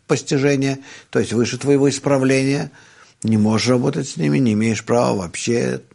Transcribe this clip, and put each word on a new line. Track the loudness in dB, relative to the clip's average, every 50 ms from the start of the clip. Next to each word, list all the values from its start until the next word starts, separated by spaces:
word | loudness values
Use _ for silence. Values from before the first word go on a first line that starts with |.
| _
постижения, | -4 -4 -2 -2 -2 0 2 2 2 2 2 0 -2 -4 -6 -10 -18 -20 -20 -10 _
то | -2 -2
есть | -2 0 0
выше | 0 0 0 -2
твоего | -2 0 2 2 4 2 2
исправления, | 0 0 0 0 0 2 2 2 2 2 0 0 -2 -2 -4 -8 -12 -18 -20 -20 -20 -20 -20 -20 _ -6 -2
не | 0 2
можешь | 2 2 2 2 0 2 2
работать | 2 2 0 -2 -2 -4 -6
с | -6 -6
ними, | -4 -2 0 2
не | 2 2 2 2
имеешь | 2 0 0 -2 -2 -2
права | 0 0 2 2 0 -2
вообще | -4 -6 -8 -10 -6 -4 -2 -2 0 -2 -2 -4 -6 -10 _